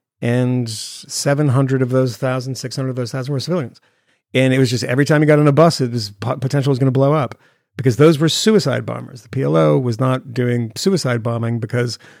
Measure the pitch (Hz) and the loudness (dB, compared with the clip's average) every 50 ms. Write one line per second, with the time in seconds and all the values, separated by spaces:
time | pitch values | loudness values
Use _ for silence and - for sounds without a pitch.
0 | _ _ _ _ - 120 120 123 127 123 127 127 120 113 110 107 - - - - | _ _ _ _ -4 -2 0 0 0 0 0 -2 -2 -4 -8 -10 -12 -14 -14 -18
1 | - - - - - 143 143 139 151 147 117 135 139 127 135 131 131 120 127 131 | -16 -12 -10 -6 -2 -2 0 0 0 2 2 2 2 2 0 0 0 0 0 0
2 | 131 127 117 - - 131 127 131 123 131 131 - - 123 - - 131 131 123 127 | 0 0 -2 -4 -4 -4 -4 -4 -6 -8 -10 -10 -10 -10 -8 -6 -6 -6 -6 -6
3 | 123 110 - 135 127 131 147 131 - - 175 180 131 110 - _ _ _ _ _ | -6 -6 -6 -8 -6 -6 -6 -6 -4 -4 -4 -4 -4 -6 -10 _ _ _ _ _
4 | _ _ _ _ _ _ - 123 131 131 131 135 135 113 123 117 - 131 123 131 | _ _ _ _ _ _ 0 2 2 4 4 4 2 2 0 -2 -4 -2 0 0
5 | 143 139 156 151 156 147 151 147 151 147 139 147 165 170 156 - 135 120 120 120 | 2 2 2 2 4 4 4 6 6 4 6 6 4 4 4 2 -2 -2 -2 -4
6 | 107 101 101 - - 123 131 139 127 131 - 143 131 143 139 123 135 135 123 131 | -6 -6 -10 -8 -6 -6 -4 -4 -4 -2 -2 -2 0 0 0 2 2 0 2 2
7 | 135 139 151 156 131 117 - - _ _ _ _ _ _ _ - 107 131 113 120 | 2 2 2 0 -2 -4 -6 -12 _ _ _ _ _ _ _ 0 0 2 4 6
8 | 147 165 165 135 165 160 - - - 220 220 202 - 143 120 120 113 104 117 120 | 6 6 6 6 2 0 0 2 2 4 4 4 2 2 -2 -2 -4 -6 -8 -10
9 | 123 - - 117 - - - 135 135 143 156 160 160 151 147 143 127 123 113 110 | -10 -14 -16 -20 -18 -10 -6 -4 -2 0 2 2 4 4 4 2 2 0 -2 0
10 | 131 131 131 131 - 139 117 131 123 123 120 120 117 110 - - - 190 196 160 | 0 0 0 -2 -4 -6 -4 -2 -2 0 0 -2 -2 -4 -6 -4 -2 0 0 0
11 | - 135 120 117 107 120 117 117 117 117 117 117 113 110 - 123 123 123 110 - | 0 -2 -4 -2 -4 -4 -4 -4 -4 -4 -4 -4 -6 -4 -4 -4 -4 -4 -6 -10
12 | - - - - | -16 -20 -20 -20